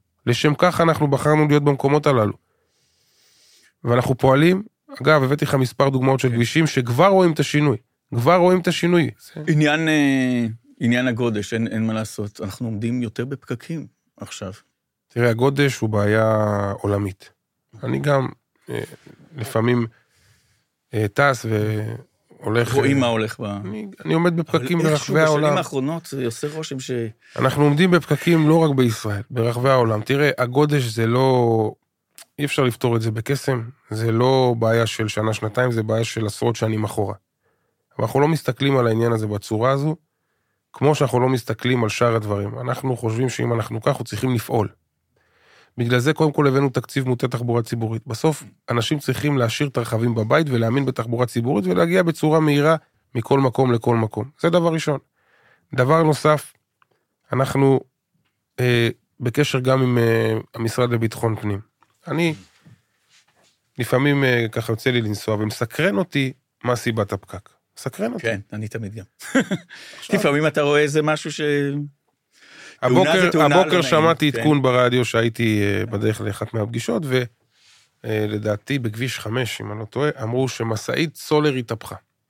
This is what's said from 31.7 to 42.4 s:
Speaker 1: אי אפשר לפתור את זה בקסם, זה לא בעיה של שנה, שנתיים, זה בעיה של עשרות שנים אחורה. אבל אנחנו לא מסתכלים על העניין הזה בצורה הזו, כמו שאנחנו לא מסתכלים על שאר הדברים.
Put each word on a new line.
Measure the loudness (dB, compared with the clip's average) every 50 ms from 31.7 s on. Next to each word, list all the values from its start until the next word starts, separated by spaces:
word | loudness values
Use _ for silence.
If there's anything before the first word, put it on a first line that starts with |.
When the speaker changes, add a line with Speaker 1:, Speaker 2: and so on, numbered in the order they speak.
| -4 -8 _ _ _ _ _ _ _ -20 -20 -16 _ -6
Speaker 1:
אי | -6
אפשר | -2 0 0 0
לפתור | 0 0 0 0 0 0
את | 0
זה | 0 -2
בקסם, | -4 -4 -4 -4 -4 -2 -2 -2 -4 -4 -6 -10 -14 _ _ _
זה | -6 -4 -2 0
לא | 2 2 4 4 4 4 4 2 2 2
בעיה | 2 2 2 2 2
של | 0 -2 -4 -4
שנה, | -4 -2 -2 -2 -2 -2
שנתיים, | -2 -4 -4 0 0 0 0
זה | 0 -2 0
בעיה | 0 0 -2 -2
של | -2 -4 -4 -4
עשרות | -4 -4 -2 -2 -2 0
שנים | 0 -2 -2 -2 -2 -4
אחורה. | -4 -4 -4 -4 -4 -6 -10 _ _ _ _ _ _ _ _ _ _ _ _ _ _ _
אבל | -6 -4
אנחנו | -2 0 2
לא | 2
מסתכלים | 2 0 0 -2 -6 -4 -2 0 0 2
על | 2 2
העניין | 2 2 2 0 0
הזה | 0 -2 -2
בצורה | -4 -6 -6 -6 -4 -2 0 0 0
הזו, | 0 0 -2 -4 -4 -6 _ _ _ _ _ _ _ _ _ _ _ _ _ _ -6
כמו | 0 2 2 4
שאנחנו | 2 0 0 2 2
לא | 2 2
מסתכלים | 0 0 -2 -6 -6 -4 -2 0 0 0 0
על | -2
שאר | 0 0 2 2 2
הדברים. | 0 -2 -2 -4 -4